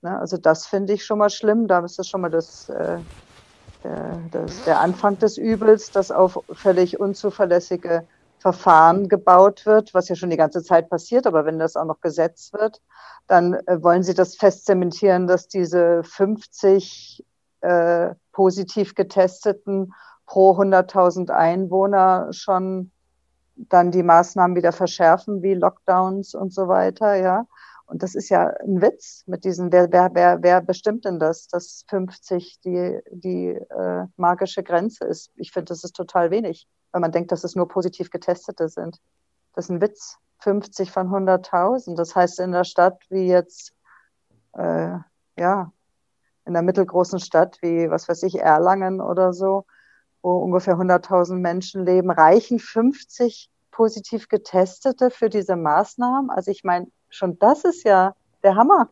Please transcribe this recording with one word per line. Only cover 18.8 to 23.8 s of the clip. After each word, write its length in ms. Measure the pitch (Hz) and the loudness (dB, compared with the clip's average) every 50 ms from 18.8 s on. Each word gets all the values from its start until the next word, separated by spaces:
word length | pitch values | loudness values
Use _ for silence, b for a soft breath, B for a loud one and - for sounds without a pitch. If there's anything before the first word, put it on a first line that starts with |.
| 202 202 - | -4 -4 -2
Getesteten 960 | - 190 185 - 202 185 185 185 - - 214 196 208 _ - 196 196 190 185 190 B B B B B B | -4 -4 -4 0 0 0 0 0 -4 -4 -4 -4 -4 _ -6 -4 -4 -4 -6 -10 B B B B B B
pro 300 | _ - 196 190 190 190 | _ 2 6 6 6 6
hunderttausend 760 | 175 196 196 190 185 185 185 - 196 185 180 175 185 180 165 - | 6 4 4 4 2 2 2 0 2 2 2 2 -2 -6 -2 0
Einwohner 960 | - 165 - - 185 190 180 180 190 190 202 202 196 185 185 185 180 - - | 2 2 2 0 -2 -4 -2 -2 0 0 0 2 2 4 4 2 0 -2 -8
schon 600 | 185 - - - 196 185 185 190 190 185 185 185 _ _ _ _ _ _ _ _ _ _ _ _ _ | -12 -14 -6 -4 -2 -2 -2 -4 -6 -8 -10 -12 _ _ _ _ _ _ _ _ _ _ _ _ _
dann 340 | - 233 _ - 190 | -20 -8 _ 4 4